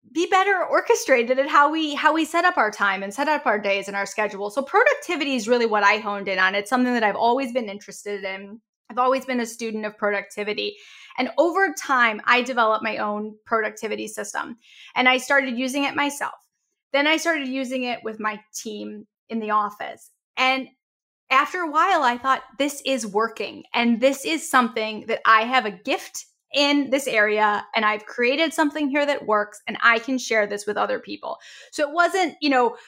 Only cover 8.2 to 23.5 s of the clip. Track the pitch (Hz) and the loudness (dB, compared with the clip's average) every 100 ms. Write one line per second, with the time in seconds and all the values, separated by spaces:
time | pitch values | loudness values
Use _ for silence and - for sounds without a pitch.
8.2 | 190 190 196 220 _ _ - 233 254 269 | -8 -10 -12 -20 _ _ -8 0 2 2
9.2 | 262 247 233 - 226 214 214 - 208 202 | 0 -4 -4 -6 -8 -6 -8 -4 -2 -2
10.2 | 190 - 208 208 - - - - - - | -4 -8 -6 -4 -6 -8 -16 -20 -12 -6
11.2 | 254 - 339 339 392 294 - 262 233 208 | -2 2 2 2 0 -2 0 2 2 2
12.2 | - 247 247 240 220 220 226 214 214 208 | 2 2 2 2 2 2 -2 -4 -4 -4
13.2 | 214 214 - 226 214 214 220 208 214 214 | -8 -12 -2 -2 -2 -4 -6 -6 -8 -10
14.2 | 202 - - 233 _ - - - 254 254 | -8 -8 -8 -12 _ -20 -10 0 2 2
15.2 | - 277 262 233 262 277 285 - 285 277 | 2 0 0 -2 -4 -2 -4 -2 -4 -4
16.2 | - - _ _ _ _ _ 277 294 320 | -8 -10 _ _ _ _ _ 0 2 2
17.2 | 330 320 262 262 254 254 247 233 220 214 | 0 -2 -2 -4 -4 -4 -4 -6 -8 -6
18.2 | 214 208 - - 226 208 208 214 214 _ | -6 -8 -12 -14 -12 -10 -12 -14 -18 _
19.2 | - 226 214 214 208 - - - - _ | -10 -6 -2 -2 -2 -6 -12 -12 -18 _
20.2 | _ - 262 262 262 _ _ _ _ _ | _ -2 0 0 -4 _ _ _ _ _
21.2 | - 262 294 370 330 294 359 359 254 240 | 0 2 2 -2 -2 2 2 4 2 0
22.2 | 262 262 - - 285 277 - 262 214 196 | 0 -2 -2 -2 -2 -2 -2 -2 0 -2
23.2 | 226 220 208 | -2 -4 -10